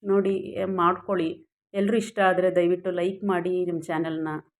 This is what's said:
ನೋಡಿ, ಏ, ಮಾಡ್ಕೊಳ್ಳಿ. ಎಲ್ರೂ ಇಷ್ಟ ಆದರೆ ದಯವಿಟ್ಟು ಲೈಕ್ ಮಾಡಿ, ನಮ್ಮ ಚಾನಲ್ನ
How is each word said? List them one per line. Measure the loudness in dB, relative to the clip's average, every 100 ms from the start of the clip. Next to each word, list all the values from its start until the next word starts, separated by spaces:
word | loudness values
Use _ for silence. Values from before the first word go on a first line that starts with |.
ನೋಡಿ, | 2 2 2 -2 -4 -6
ಏ, | -4 2
ಮಾಡ್ಕೊಳ್ಳಿ. | 2 2 -2 -2 -2 -6 _ _ _ -2
ಎಲ್ರೂ | 0 0
ಇಷ್ಟ | -2 2 2
ಆದರೆ | 4 2 4
ದಯವಿಟ್ಟು | 2 2 -2 -2
ಲೈಕ್ | -2 -2 -2
ಮಾಡಿ, | -2 0 -2 -2
ನಮ್ಮ | -4 -4
ಚಾನಲ್ನ | -4 -2 -4 -4 -6 -10 _